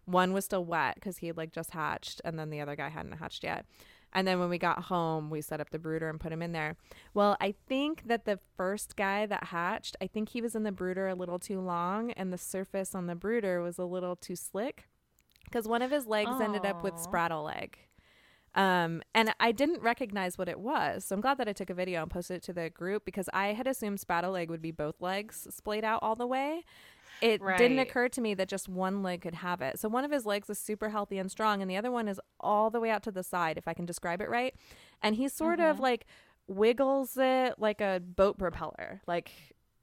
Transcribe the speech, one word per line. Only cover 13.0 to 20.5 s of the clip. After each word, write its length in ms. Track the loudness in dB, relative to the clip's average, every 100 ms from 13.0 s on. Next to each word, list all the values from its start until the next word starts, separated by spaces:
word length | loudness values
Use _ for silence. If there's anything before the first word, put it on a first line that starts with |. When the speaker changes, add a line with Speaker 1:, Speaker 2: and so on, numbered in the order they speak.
| -4
Speaker 1:
the 80 | -4
brooder 460 | 0 0 2 2
was 160 | 0 -4
a 60 | -4
little 300 | -2 -4 -6
too 200 | -6 -8
slick 500 | -6 -4 -4 -6 -18 _ _ _ _ _ -6
'cause 160 | -4 0
one 140 | 2
of 100 | 2
his 160 | 2 2
legs 320 | 2 2 2
ended 260 | 2 2 0
up 160 | 0
with 120 | -2 -4
Speaker 2:
Aw. 100 | -2
Speaker 1:
spraddle 320 | 2 2 0 -4
leg. 320 | -6 -8 -12 -20 _ _ _ _ _ _ 4
Um, 480 | 6 6 4 -2 0
and 220 | 2 4 4
I 120 | 2
didn't 300 | 4 2 4
recognize 560 | 0 0 -2 -2 -4 -2
what 100 |
it 120 | -4